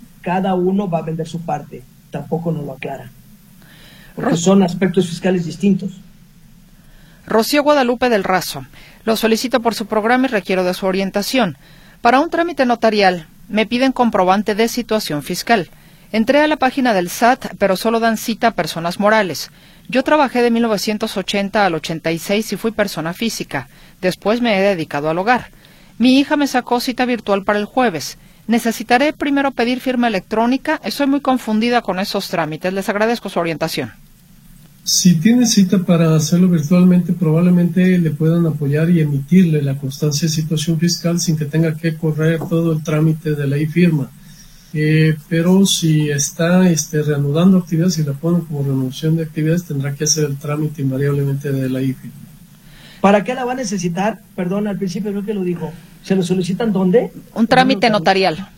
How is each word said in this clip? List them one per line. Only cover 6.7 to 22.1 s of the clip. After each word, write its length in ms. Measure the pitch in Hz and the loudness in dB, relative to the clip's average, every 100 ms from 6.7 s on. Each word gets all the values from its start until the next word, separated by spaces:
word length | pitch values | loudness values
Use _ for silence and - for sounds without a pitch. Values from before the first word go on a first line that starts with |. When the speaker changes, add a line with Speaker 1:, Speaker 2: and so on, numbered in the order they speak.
| - - - - - - | -20 -20 -20 -20 -20 -2
Speaker 2:
Rocío 360 | 220 220 294 | 0 2 2
Guadalupe 460 | 285 294 247 247 247 | 4 4 2 0 2
del 160 | 214 | 2
Razo. 420 | 190 185 - 143 127 - - - | 2 -2 -2 -10 -14 -20 -20 -8
Lo 120 | - 214 | -4 0
solicito 440 | 220 226 247 262 | 0 0 0 0
por 140 | 233 | 0
su 120 | 220 208 | -4 -4
programa 400 | 214 214 254 262 | -2 2 2 2
y 40 | |
requiero 320 | 220 180 185 | -2 -2 0
de 100 | 180 | 0
su 120 | 180 190 | -2 -2
orientación. 680 | 190 196 202 196 262 202 139 - - - - | -2 -2 -4 -2 0 0 -2 -14 -20 -20 -2
Para 200 | 240 254 | 2 4
un 100 | 330 | 2
trámite 360 | 330 339 302 254 | 0 -2 0 0
notarial, 600 | 233 226 214 190 180 160 - - | 2 2 4 2 2 -6 -20 -6
me 180 | 202 214 | -2 0
piden 260 | 240 269 | 0 0
comprobante 600 | 254 233 202 185 196 208 | 2 2 2 2 2 0
de 140 | 208 226 | 0 0
situación 540 | 240 226 214 - - | -2 -2 -4 -2 -6
fiscal. 460 | - 180 - 226 160 - - - - | -6 -8 0 0 0 -10 -20 -20 -6
Entré 280 | 214 226 285 | -2 2 4
a 60 | 302 | 2
la 100 | 302 | 2
página 360 | 262 277 254 | 0 0 0
del 160 | 196 175 | 0 -2
sat, 460 | - 240 254 - - | 0 2 2 -4 -2
pero 180 | 196 185 | 0 0
solo 220 | 226 226 | 0 0
dan 160 | 226 214 | 0 -2
cita 300 | - 214 233 | -4 -2 0
a 60 | |
personas 460 | 220 156 170 170 175 | 0 -4 -4 -6 -4
morales. 500 | 202 220 190 139 - - - - - | -2 0 0 -4 -12 -16 -20 -20 -6
Yo 140 | 240 | -4
trabajé 380 | 262 302 262 247 | 0 2 2 0
de 80 | 240 | 0
mil 120 | 233 | 2
novecientos 540 | 233 202 - 208 220 202 | 0 -2 -2 -4 -4 -6
ochenta 480 | 185 202 202 214 | -4 -4 -2 0
al 100 | 196 | 0
ochenta 380 | 160 - 160 165 | 0 -4 -6 -4